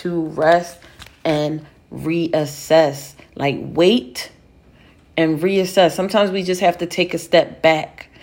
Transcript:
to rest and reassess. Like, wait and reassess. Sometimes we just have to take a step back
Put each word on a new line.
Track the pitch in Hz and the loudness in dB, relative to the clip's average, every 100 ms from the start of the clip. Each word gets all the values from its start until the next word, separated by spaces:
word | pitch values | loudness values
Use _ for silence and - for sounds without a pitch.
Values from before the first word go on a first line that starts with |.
to | 175 175 156 | -6 -4 -4
rest | 156 160 175 175 - - - - _ | 0 2 2 0 -16 -20 -20 -20 _
and | 165 151 151 156 - _ _ | -2 -2 -2 -4 -10 _ _
reassess. | 135 147 170 165 156 143 - - 160 151 139 - - - - | -10 -4 -4 -2 -2 -4 -8 2 4 4 0 -14 -20 -20 -6
Like, | 139 123 | -4 -4
wait | 135 147 180 240 - - - _ _ _ _ _ _ _ _ - | -6 2 4 2 -2 -14 -16 _ _ _ _ _ _ _ _ -2
and | 160 151 | 0 2
reassess. | 185 196 185 196 170 | 0 0 0 4 4
Sometimes | 180 190 214 202 | 2 -2 2 0
we | 190 | 0
just | 180 180 | -4 0
have | 190 170 | 0 0
to | 170 | -6
take | - 180 | -2 -2
a | 165 | -4
step | - 170 - - | 2 2 2 0
back | 160 160 - - - - | 2 2 -2 -14 -20 -20